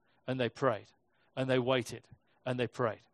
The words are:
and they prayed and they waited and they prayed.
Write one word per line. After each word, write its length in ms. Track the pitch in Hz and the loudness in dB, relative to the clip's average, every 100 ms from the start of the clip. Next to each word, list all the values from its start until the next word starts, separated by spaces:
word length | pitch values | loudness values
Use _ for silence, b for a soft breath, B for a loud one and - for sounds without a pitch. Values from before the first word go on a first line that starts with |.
| _ _ - | _ _ -6
and 140 | 131 | -2
they 80 | 120 | -2
prayed 380 | - 135 107 101 _ _ _ _ - | 2 0 0 -6 _ _ _ _ -6
and 140 | 131 | 0
they 80 | 131 | 2
waited 420 | 120 131 117 113 - - _ _ - | 2 0 0 -10 -16 -20 _ _ -4
and 120 | 127 | -2
they 80 | 120 | -2
prayed. 360 | - 123 101 _ | 0 -2 -2 _